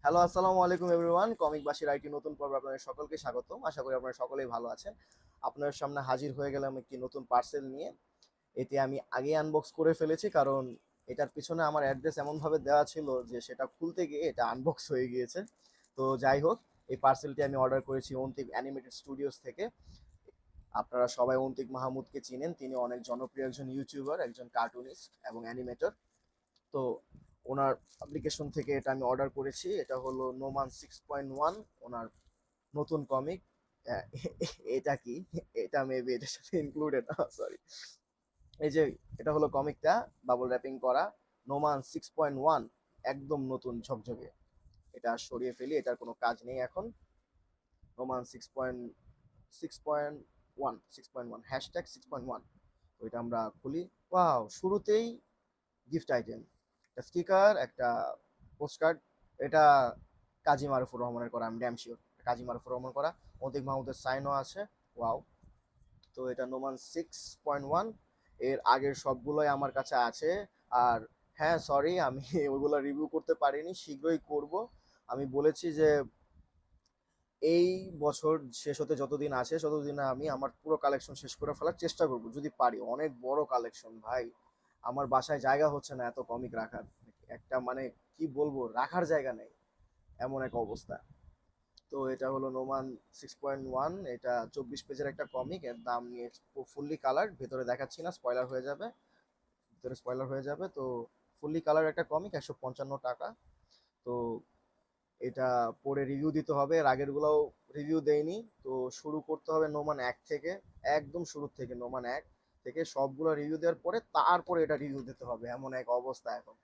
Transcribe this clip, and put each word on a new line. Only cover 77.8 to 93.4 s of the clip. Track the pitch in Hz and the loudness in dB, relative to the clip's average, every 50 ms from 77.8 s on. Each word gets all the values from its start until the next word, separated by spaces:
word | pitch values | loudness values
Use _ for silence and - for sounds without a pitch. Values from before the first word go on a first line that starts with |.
| 190 190 170 151 | -4 -10 -6 2
বছর | 147 147 143 - - 156 160 160 143 127 117 | 2 2 2 4 2 2 2 2 0 -6 -12
শেষ | - - 147 143 - | -8 -4 -4 -2 -2
হতে | 151 127 156 | 0 0 2
যতদিন | 127 139 123 143 139 147 151 139 | 0 0 -2 -2 -2 -2 0 0
আছে | 127 123 - 160 165 | 0 0 0 -2 0
ততদিনে | 151 151 151 151 143 143 143 143 139 | 0 0 0 0 -2 -2 -4 -2 0
আমি | 135 131 131 147 156 | 0 0 -2 -2 -4
আমার | 139 131 139 135 - _ _ | -2 -2 -4 -6 -6 _ _
পুরো | 156 156 | 0 0
কালেকশন | 147 - 139 139 131 - - 139 | 2 4 2 2 2 -2 -6 -14
শেষ | 131 - 131 - | -14 -12 -12 -8
করে | - 147 147 143 | -6 -4 -4 -4
ফেলার | - 151 165 170 - | 0 0 -2 -2 0
চেষ্টা | - 165 - - 170 | -2 -4 2 2 2
করব, | 147 131 120 110 113 117 | 2 2 -2 -4 -6 -8
যদি | 143 143 151 - _ | -6 -6 -6 0 _
পারি। | 135 120 113 107 | 4 4 4 2
অনেক | 110 113 120 135 156 156 131 120 | -4 -4 -2 -2 -2 -4 -4 -4
বড় | 123 127 139 151 147 | -4 0 2 2 2
কালেকশন | - 131 123 117 117 - - - 113 113 110 | 2 2 0 0 0 -10 -12 -20 -18 -20 -16
ভাই, | 107 110 123 127 120 117 - _ _ _ _ _ _ _ _ _ - | -8 -4 -4 -2 -4 -4 -10 _ _ _ _ _ _ _ _ _ -6
আমার | 117 123 139 139 | -4 -2 -2 0
বাসায় | 123 135 131 127 - 151 139 | 4 4 4 4 2 -2 2
জায়গা | 120 131 139 143 156 151 | 4 4 6 6 6 4
হচ্ছে | 143 143 - - 143 | 4 0 -6 -6 -6
না | 127 123 120 | -4 -4 -4
এত | 120 - | -4 -6
কমিক | 123 - 117 120 127 120 117 | -6 -6 -6 -6 -6 -6 -4
রাখার। | 113 110 107 117 - 107 - _ _ - 113 _ _ _ _ | -6 -6 -6 -8 -12 -12 -12 _ _ -20 -20 _ _ _ _
একটা, | 120 - _ _ 131 127 | -16 -16 _ _ -2 -2
মানে, | 127 123 127 131 135 123 - _ _ _ _ | -2 -2 -4 -4 -6 -8 -10 _ _ _ _
কি | _ 160 | _ -6
বলবো, | 156 131 139 147 151 139 135 123 113 | -4 0 0 0 0 0 -2 -4 -2
রাখার | 107 120 131 139 170 180 175 | 0 -2 -2 0 0 0 2
জায়গা | 151 165 151 135 131 123 | 2 2 2 2 0 -4
নেই, | 110 - - _ _ _ _ _ _ _ _ _ _ _ _ - - | -6 -10 -18 _ _ _ _ _ _ _ _ _ _ _ _ -10 -6
এমন | 120 131 135 135 131 | -6 -4 -2 -4 -4
এক | 127 - | -4 -2
অবস্থা। | 120 113 101 113 107 - - - - - _ - _ _ - _ _ _ _ _ _ _ _ _ - _ _ | -4 -4 -4 -4 -10 -8 -10 -12 -12 -12 _ -20 _ _ -20 _ _ _ _ _ _ _ _ _ -20 _ _
তো | - 139 135 131 | -6 -4 -2 -4
এটা | 127 - 135 131 | -2 -2 -4 -2
হলো | 135 135 131 135 | -2 -2 -2 -2
নোমান | 131 127 131 135 135 135 131 131 127 - _ _ _ | -4 -4 -4 -2 -2 -4 -4 -6 -10 -12 _ _ _
সিক্স | - - 131 - _ | -18 -16 -16 -14 _